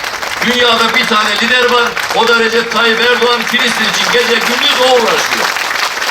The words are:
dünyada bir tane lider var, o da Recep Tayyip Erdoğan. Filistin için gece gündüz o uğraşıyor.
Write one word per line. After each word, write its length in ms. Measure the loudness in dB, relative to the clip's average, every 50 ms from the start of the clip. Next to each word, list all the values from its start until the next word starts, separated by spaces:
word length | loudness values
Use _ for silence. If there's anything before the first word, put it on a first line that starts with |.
| -6 -6 -6 -8 -8 -6 -6 -4 -2
dünyada 500 | 0 0 2 2 2 2 2 2 0 0
bir 120 | 0 0 0
tane 220 | 0 0 0 0 0 0
lider 300 | 0 0 2 2 2 2
var, 120 | 2 2 0 0 -2 -4 -6 -2 0
o 120 | 0 2 2
da 120 | 2 2
Recep 320 | 2 2 0 0 -2 0
Tayyip 280 | 0 0 0 2 2 2
Erdoğan. 400 | 2 2 2 2 2 2 0 0
Filistin 440 | -2 -2 -2 -2 0 0 -2 -2 -2
için 200 | -2 -2 -2 0 0 2
gece 200 | 0 2 2 0
gündüz 480 | 0 0 -2 -2 0 0 0 2 2
o 40 | 2 4 4
uğraşıyor. 540 | 2 2 2 0 0 -2 -2 -2 -2 -2 -2 -2 -4 -4 -4 -4 -4 -4 -4 -4 -6 -6 -6